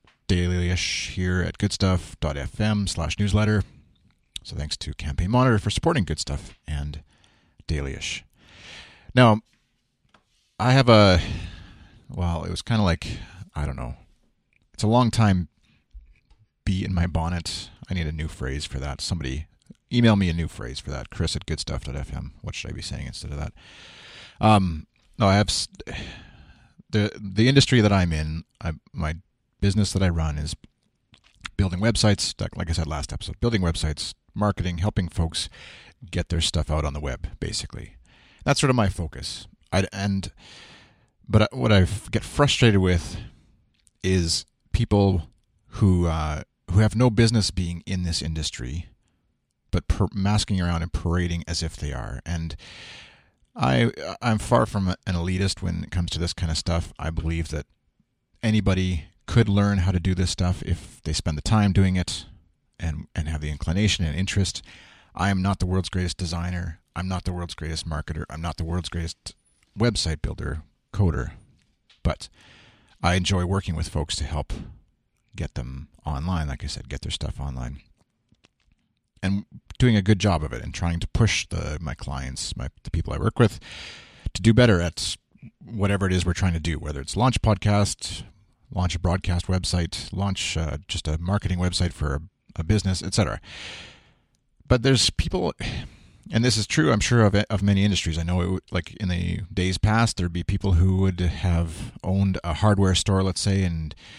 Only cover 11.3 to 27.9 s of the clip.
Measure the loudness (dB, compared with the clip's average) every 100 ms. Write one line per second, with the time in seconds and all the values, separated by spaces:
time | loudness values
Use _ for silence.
11.3 | -4 -8 -14 -20 -20 -20 -20 -12 -4 -4
12.3 | -4 -6 -8 -2 2 2 0 -4 -10 -12
13.3 | -18 -12 -6 -6 -6 -8 -10 _ _ _
14.3 | _ _ _ _ -4 2 4 4 4 4
15.3 | 4 0 _ _ _ _ -20 -20 _ _
16.3 | _ _ _ -2 -2 0 0 0 0 -2
17.3 | -4 -6 -10 -14 -16 -8 -4 -4 -4 -8
18.3 | -6 -6 -6 -8 -8 -8 -8 -6 -4 -4
19.3 | -6 -10 _ -20 -20 _ 4 6 6 2
20.3 | 0 -4 -8 -12 -10 -10 -10 -8 -4 -4
21.3 | -4 -6 -6 -6 -8 -8 -8 -8 -10 -10
22.3 | -12 -12 -10 -10 -10 -10 -10 -10 -12 -10
23.3 | -8 -8 -12 -20 -20 -20 -20 -20 -20 -20
24.3 | 0 4 6 4 -2 -10 _ _ 0 4
25.3 | 4 4 0 -6 -10 -12 -10 -10 -14 -20
26.3 | -20 -20 _ _ -20 _ 0 0 -2 -4
27.3 | 4 6 6 6 6 6